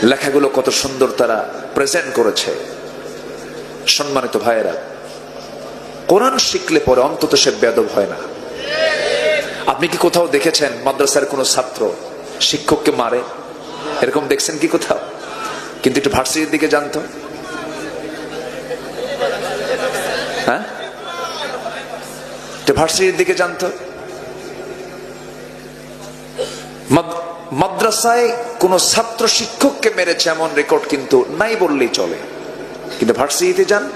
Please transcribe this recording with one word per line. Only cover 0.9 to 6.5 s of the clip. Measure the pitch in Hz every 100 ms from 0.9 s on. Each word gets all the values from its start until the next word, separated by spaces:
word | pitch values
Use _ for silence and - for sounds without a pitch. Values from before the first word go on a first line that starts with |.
| 131 127 -
তারা | 117 110 98 - - -
প্রেজেন্ট | 139 175 135 120
করেছে। | 113 92 - 78 - - - - - - - - - - - - -
সম্মানিত | - 143 135 120 107
ভাইয়েরা, | 107 113 101 80 - - - - - - - - - - - - -
কোরআন | 185 254 262
শিখলে | -